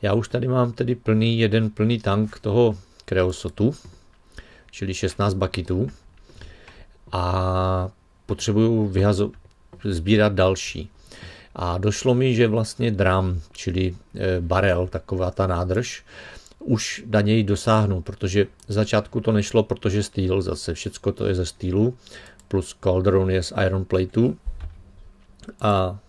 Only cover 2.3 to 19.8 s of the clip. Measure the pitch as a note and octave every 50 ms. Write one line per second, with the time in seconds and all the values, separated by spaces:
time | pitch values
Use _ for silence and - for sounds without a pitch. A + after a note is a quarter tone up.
2.3 | - - - A2 G2+ A#2 A#2+ A#2 G#2 F#2 - _ _ _ - - - F#2 F#2 F#2
3.3 | F#2 - - F2+ E2+ - G2+ A#2+ D3+ - - - - - _ - _ _ _ _
4.3 | _ - - - - - - - - - - F#2+ F#2 - - F#2+ - - G2+ G2+
5.3 | F#2+ F#2 F#2+ F#2 - - F2 - F#2 F#2 A2 C3+ - - _ - - - - _
6.3 | - - - - - - - - - - - - - _ - - - F#2 F2+ F2+
7.3 | F2+ F#2+ F#2 F#2 F#2 F#2 F#2 F#2 F#2 F#2 F#2 F#2+ - _ _ _ _ _ _ -
8.3 | G#2 F2+ - - G#2 G#2 A2+ A2+ A#2 A2 G#2+ G#2 F#2 F#2+ F#2+ G2+ G2+ F2+ G2+ -
9.3 | - - - - - _ _ _ - - - G#2 F#2+ E2+ E2 F#2+ A2 G#2+ G#2+ G#2+
10.3 | G2+ F#2 F#2 F#2 F#2+ F#2 - - - - - - _ - - - - - - F2
11.3 | - - - - - - - F2 F2 F#2 F#2+ G#2 G2+ - - C3 B2 A#2+ C3 C3
12.3 | B2 A2+ A#2+ A2+ G#2+ A#2 A2 G#2+ - - B2 A#2 G#2+ F#2 G2 F#2 F#2 F#2+ F#2+ F#2
13.3 | F2+ F2 D#2+ - _ - - - F2 F#2 F#2 F#2 F2+ F#2 - _ - G2 F#2+ F#2+
14.3 | F#2 F2+ F2 E2+ F2+ F#2 F#2+ G2+ F2+ F2 F2+ F2+ - F#2+ - - G2 F#2 F#2 F2+
15.3 | - - F#2+ F#2 F2+ E2+ F2+ F#2 F#2 - B2+ - - - - - - - - -
16.3 | - - - - - _ - - - G#2+ - - - - - - G#2+ G#2+ G#2 G#2
17.3 | G#2+ A2+ G#2+ F#2+ G2+ G2 - - A2 A2 A2 G#2 G2 F#2 E2 - - - - G2
18.3 | F2+ G2+ G2 - - _ - - G#2 G2+ G#2+ G#2 - G#2+ G#2 - - A2+ G#2 -
19.3 | A2 G#2 G2+ - - A#2 G#2+ - - -